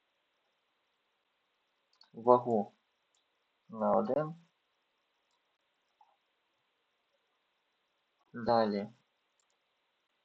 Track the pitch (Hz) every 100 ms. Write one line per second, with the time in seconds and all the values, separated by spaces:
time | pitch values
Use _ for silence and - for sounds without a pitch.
0 | _ _ _ _ _ _ _ _ _ _
1 | _ _ _ _ _ _ _ _ _ _
2 | _ 113 117 123 123 110 101 _ _ _
3 | _ _ _ _ _ _ _ 110 104 98
4 | 107 135 156 170 _ _ _ _ _ _
5 | _ _ _ _ _ _ _ _ _ _
6 | - _ _ _ _ _ _ _ _ _
7 | _ _ _ _ _ _ _ _ _ _
8 | _ _ _ 117 117 117 107 101 107 -
9 | _ _ _ _ _ _ _ _ _ _
10 | _ _